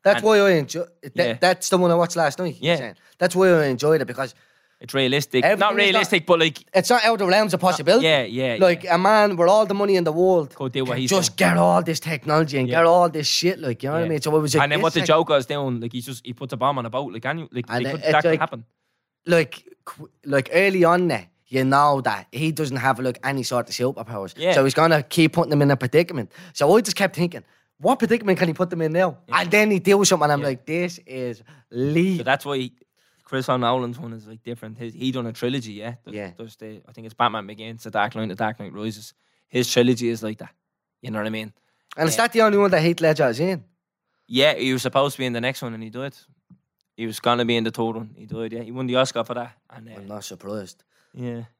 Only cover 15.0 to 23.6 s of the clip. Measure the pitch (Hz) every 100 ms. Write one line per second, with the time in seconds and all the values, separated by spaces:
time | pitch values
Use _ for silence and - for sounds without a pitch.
15 | 139 156 170 147 127 143 135 120 117 123
16 | 117 123 120 120 135 127 131 139 117 123
17 | 143 107 127 165 156 123 120 120 131 156
18 | 156 151 165 160 160 123 113 _ _ _
19 | _ _ - 170 156 - - _ - -
20 | 151 _ 143 147 - 170 196 190 170 180
21 | 175 117 85 _ _ 131 131 139 147 139
22 | 123 101 - 120 160 156 151 131 131 120
23 | 127 120 135 139 113 123